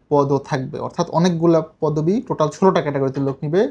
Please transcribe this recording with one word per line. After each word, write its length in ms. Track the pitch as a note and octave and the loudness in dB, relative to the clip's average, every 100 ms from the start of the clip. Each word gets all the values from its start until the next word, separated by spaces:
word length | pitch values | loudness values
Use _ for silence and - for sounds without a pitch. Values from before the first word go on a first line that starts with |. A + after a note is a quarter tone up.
| - | -2
পদও 280 | C#3+ C#3 C#3 | 2 2 0
থাকবে, 420 | - C#3 C3 B2+ | -2 -6 -6 -8
অর্থাৎ 300 | B2 - E3+ | -8 -4 -2
অনেকগুলা 500 | D#3 F3+ E3 E3+ D#3+ - - | 2 0 2 2 2 0 -4
পদবি, 420 | D#3 D3+ D#3 A3 - | -4 -2 0 -2 -2
টোটাল 220 | D#3 D3+ | -2 -2
ষোলোটা 320 | - F#3+ F3 | 2 2 2
ক্যাটাগরিতে 380 | C#3+ C#3 C3+ C3+ | 0 -2 -2 -2
লোক 180 | C3+ C3+ | -4 -4
নিবে 180 | D3+ F3 C4+ | -2 0 0